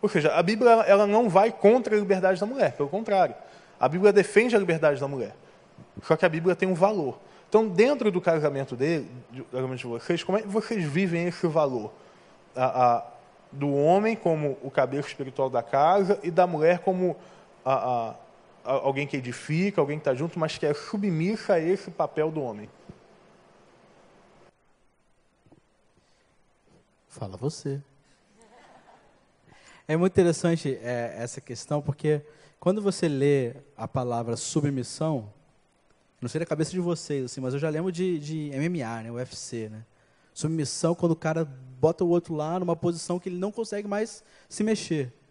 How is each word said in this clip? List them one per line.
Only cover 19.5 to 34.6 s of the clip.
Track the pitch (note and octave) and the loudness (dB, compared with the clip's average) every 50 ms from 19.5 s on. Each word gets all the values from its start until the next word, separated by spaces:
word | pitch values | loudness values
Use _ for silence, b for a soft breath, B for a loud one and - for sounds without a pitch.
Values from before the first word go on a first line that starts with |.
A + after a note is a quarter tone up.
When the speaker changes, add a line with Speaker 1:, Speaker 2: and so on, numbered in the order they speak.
| D#3 D#3+ F#3 G3+ G3+ - | -2 0 0 0 2 0
Speaker 1:
alguém | D3+ C#3 D3 D3+ | 0 0 0 -4
que | D3+ | -2
tá | D3 C3 | -2 -2
junto, | B2 D3+ E3+ - F3+ | 0 -2 -6 -4 -4
mas | D#3+ D#3+ - - | -4 -4 -4 -2
que | - | -2
é | D3+ D3 | -2 -2
submissa | - - - - G#3 G3+ G#3 E3+ D#3 D#3+ F#3 A3 G#3+ - - G3+ | -2 -6 -8 -6 -4 -2 -2 0 0 0 -2 -2 -4 0 0 0
a | E3+ | 2
esse | D#3+ E3 F#3 G3 - - | 2 2 -2 -2 -2 -10
papel | E3+ - D#3+ D3 - - D3+ D#3+ | -4 -4 -4 -4 0 -2 -2 -2
do | D#3+ D#3 | -2 -4
homem. | C#3 B2 G#2+ G#2 G#2 G#2+ - _ - - - _ _ _ _ _ _ _ _ _ _ _ _ _ _ _ _ _ _ _ _ _ _ _ _ _ _ _ _ _ _ _ _ _ _ _ _ _ _ _ _ _ _ _ _ _ _ _ _ _ _ _ - _ _ _ _ _ _ _ _ _ _ _ _ _ _ _ _ _ _ _ _ _ _ _ _ _ _ _ _ _ _ _ | -6 -6 -8 -10 -12 -16 -20 _ -20 -20 -20 _ _ _ _ _ _ _ _ _ _ _ _ _ _ _ _ _ _ _ _ _ _ _ _ _ _ _ _ _ _ _ _ _ _ _ _ _ _ _ _ _ _ _ _ _ _ _ _ _ _ _ -20 _ _ _ _ _ _ _ _ _ _ _ _ _ _ _ _ _ _ _ _ _ _ _ _ _ _ _ _ _ _ _
Speaker 2:
Fala | - - A#2+ G2 F#2 F#2 | -14 -12 -12 -12 -10 -6
você. | A#2+ D3 D#3+ - - D3 C#3 C#3+ C#3+ _ _ _ _ _ _ _ _ _ _ G#3+ A3+ A3+ A#3 B3 - - - C4 _ _ - _ _ _ _ _ _ _ _ _ _ b b b b b b b b - | -6 -6 -6 -6 -8 -8 -8 -8 -10 _ _ _ _ _ _ _ _ _ _ _ -20 _ _ -20 -20 -20 -20 -20 _ _ -20 _ _ _ _ _ _ _ _ _ _ b b b b b b b b -2
É | D3+ | 0
muito | E3 F3 F#3+ - | 2 2 2 4
interessante, | - F#3 F3 E3 - - F3 E3 D#3+ - D3 C3 G2 | 4 4 4 4 2 2 0 0 0 -2 -4 -6 -6
é, | - A#2+ B2 A#2+ A#2 A#2 - F#2+ | -6 -6 -4 -4 -4 -6 -6 -8
essa | A#2+ B2 - - | -10 -10 -10 -12
questão, | - - B2 A#2 - - D3+ D3 | -14 -14 -14 -14 -8 -4 -4 -4
porque | C#3+ - C#3 _ - D3+ D3+ D3 C#3+ b b b b b b b | -2 -4 -6 _ 0 0 0 0 -2 b b b b b b b
quando | - F3 F#3+ G#3+ | -2 0 0 0
você | G3+ G3 F#3 - - E3 | 0 -2 -2 0 -2 -2
lê | D3 C3+ C#3 C#3+ C#3+ C#3 C3 A#2 A#2 C#3 - _ _ - | 0 2 2 2 2 2 0 -2 -6 -10 -20 _ _ -12
a | A2+ - | -12 -6
palavra | _ C3+ B2 B2 A#2 A#2 A#2+ A2+ A#2 | _ -4 -4 -2 -4 -4 -4 -4 -6
submissão, | A2 - - - D#3+ | -6 -6 -4 -4 -2